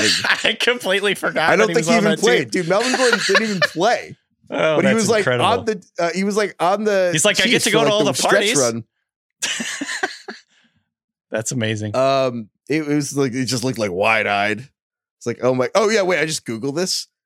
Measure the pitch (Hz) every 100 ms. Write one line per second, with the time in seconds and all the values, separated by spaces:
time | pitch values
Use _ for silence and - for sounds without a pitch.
0 | 208 - - - - 220 - 240 190 196
1 | 202 185 - 165 156 170 220 165 156 -
2 | 160 156 - - 123 185 165 190 247 262
3 | 262 233 170 196 220 190 277 156 208 214
4 | 82 - _ _ _ - 160 151 - 226
5 | 202 220 185 123 180 233 226 196 - -
6 | 170 170 196 202 202 - 165 208 214 196
7 | 185 156 208 196 190 156 233 220 220 208
8 | 214 - 180 196 208 151 123 117 - _
9 | _ _ _ _ - - - - 285 -
10 | - - - - _ _ _ _ _ _
11 | _ _ _ 110 113 127 110 110 104 123
12 | 135 135 131 120 104 _ - 151 147 147
13 | 139 135 139 123 127 123 131 113 104 90
14 | 107 110 101 101 104 107 135 _ _ _
15 | _ _ 120 113 123 127 123 196 214 220
16 | 185 170 160 151 - 113 135 143 185 -
17 | - _